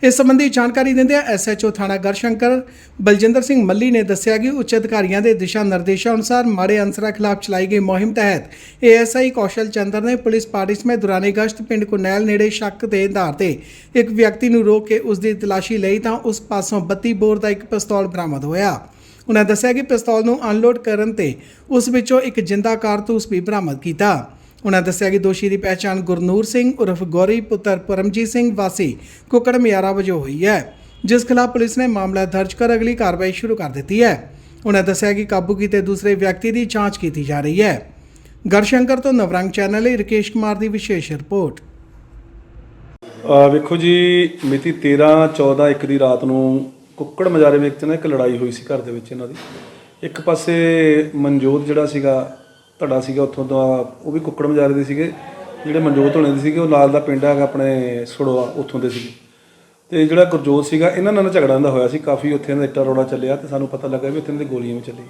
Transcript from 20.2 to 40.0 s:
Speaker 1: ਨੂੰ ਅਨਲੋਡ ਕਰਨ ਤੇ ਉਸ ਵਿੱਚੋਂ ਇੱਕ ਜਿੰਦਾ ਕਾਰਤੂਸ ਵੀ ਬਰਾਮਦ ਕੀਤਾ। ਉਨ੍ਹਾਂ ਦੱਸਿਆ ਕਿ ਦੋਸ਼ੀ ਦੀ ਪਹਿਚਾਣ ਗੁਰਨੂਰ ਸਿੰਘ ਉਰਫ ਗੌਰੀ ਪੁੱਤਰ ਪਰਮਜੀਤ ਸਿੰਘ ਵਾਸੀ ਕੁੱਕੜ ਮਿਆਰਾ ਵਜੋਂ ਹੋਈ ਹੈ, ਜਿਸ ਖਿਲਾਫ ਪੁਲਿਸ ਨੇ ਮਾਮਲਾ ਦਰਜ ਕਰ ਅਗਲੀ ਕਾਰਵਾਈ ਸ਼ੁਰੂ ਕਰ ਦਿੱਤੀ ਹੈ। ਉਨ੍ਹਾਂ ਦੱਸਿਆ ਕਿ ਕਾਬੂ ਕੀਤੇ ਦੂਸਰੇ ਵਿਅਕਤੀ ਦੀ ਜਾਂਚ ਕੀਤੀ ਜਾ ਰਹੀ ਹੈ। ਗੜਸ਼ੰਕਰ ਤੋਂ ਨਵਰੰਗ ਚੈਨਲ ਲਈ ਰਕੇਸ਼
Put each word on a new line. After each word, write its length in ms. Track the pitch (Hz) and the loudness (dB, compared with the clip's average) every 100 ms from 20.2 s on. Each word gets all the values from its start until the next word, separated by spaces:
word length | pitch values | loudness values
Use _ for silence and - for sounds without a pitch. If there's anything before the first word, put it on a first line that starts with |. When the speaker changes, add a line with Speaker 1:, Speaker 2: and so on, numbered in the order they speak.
| 226 | 2
Speaker 1:
ਨੂੰ 260 | 240 233 | 0 0
ਅਨਲੋਡ 260 | 208 233 240 | 2 2 2
ਕਰਨ 360 | 240 208 214 | -2 -2 -2
ਤੇ 220 | 208 165 - - - - | -2 -4 -4 -14 -20 -2
ਉਸ 200 | 254 240 | 0 2
ਵਿੱਚੋਂ 320 | 247 226 254 | 0 2 0
ਇੱਕ 180 | 262 - | 2 -4
ਜਿੰਦਾ 360 | 180 202 214 220 | -2 -2 0 -2
ਕਾਰਤੂਸ 520 | 220 208 208 226 214 | -2 -4 -2 -4 -2
ਵੀ 80 | 185 | -4
ਬਰਾਮਦ 400 | 180 208 175 135 | -2 -4 -4 -6
ਕੀਤਾ। 520 | 170 156 202 165 113 - - _ 208 | -8 -2 0 0 -4 -18 -20 _ 0
ਉਨ੍ਹਾਂ 160 | 190 | 0
ਦੱਸਿਆ 280 | 175 180 196 | 0 -2 0
ਕਿ 80 | 196 | 2
ਦੋਸ਼ੀ 320 | 190 185 202 | 0 0 0
ਦੀ 80 | 196 | -2
ਪਹਿਚਾਣ 420 | 196 185 202 190 | -2 -4 -2 -4
ਗੁਰਨੂਰ 440 | 175 180 180 190 | -2 -2 0 0
ਸਿੰਘ 300 | 220 247 247 - | 0 0 0 0
ਉਰਫ 240 | 208 175 | -2 -2
ਗੌਰੀ 380 | 180 170 185 226 | -2 0 2 0
ਪੁੱਤਰ 360 | 220 208 208 190 | -2 -4 -2 -2
ਪਰਮਜੀਤ 500 | 190 190 196 196 226 | -2 -2 -2 -2 -2
ਸਿੰਘ 280 | 240 240 202 | 0 0 0
ਵਾਸੀ 420 | 190 185 170 113 - - - | -4 -2 -4 -4 -14 -20 0
ਕੁੱਕੜ 280 | 240 240 247 | 2 2 2
ਮਿਆਰਾ 340 | 240 196 190 | 2 2 0
ਵਜੋਂ 280 | 196 190 175 | 0 -2 -2
ਹੋਈ 260 | 135 143 190 | -4 -2 0
ਹੈ, 280 | 208 131 - - - - | 0 -2 -14 -20 -10 0
ਜਿਸ 220 | 240 233 | 0 2
ਖਿਲਾਫ 220 | 247 247 | 2 2
ਪੁਲਿਸ 280 | 240 233 233 | 0 -2 0
ਨੇ 100 | 254 | -2
ਮਾਮਲਾ 380 | 214 190 190 190 | -2 -2 -2 -2
ਦਰਜ 280 | 190 190 | -2 -4
ਕਰ 200 | - 233 233 | -2 0 0
ਅਗਲੀ 200 | 226 240 | 0 0
ਕਾਰਵਾਈ 360 | 180 175 185 | -2 0 -2
ਸ਼ੁਰੂ 240 | 185 226 220 | -4 -4 -4
ਕਰ 140 | 160 | -4
ਦਿੱਤੀ 340 | 131 135 202 | -8 -4 4
ਹੈ। 280 | 233 143 - - - - 220 | 4 4 -6 -20 -20 -10 0
ਉਨ੍ਹਾਂ 180 | 196 | 2
ਦੱਸਿਆ 300 | 185 185 208 | 2 0 0
ਕਿ 120 | 202 208 | 0 -2
ਕਾਬੂ 300 | 196 175 202 | -2 -2 -2
ਕੀਤੇ 260 | 202 202 | 0 0
ਦੂਸਰੇ 340 | 185 196 208 196 | 0 -2 0 2
ਵਿਅਕਤੀ 360 | 190 185 226 | 0 0 -2
ਦੀ 140 | 226 240 | -2 -2
ਜਾਂਚ 320 | 220 202 202 | -2 -2 -2
ਕੀਤੀ 260 | 170 151 | -6 -4
ਜਾ 160 | 139 147 | -4 -4
ਰਹੀ 220 | 147 170 | -2 0
ਹੈ। 280 | 208 151 - - - - - - 202 | 2 0 -6 -20 -20 -20 -20 -12 0
ਗੜਸ਼ੰਕਰ 460 | 196 208 254 247 262 | 2 4 2 2 0
ਤੋਂ 140 | 269 | 2
ਨਵਰੰਗ 380 | 254 190 180 190 | 0 0 0 -2
ਚੈਨਲ 320 | 185 196 208 | -2 -2 0
ਲਈ 120 | 233 | 0
ਰਕੇਸ਼ 360 | 247 | -2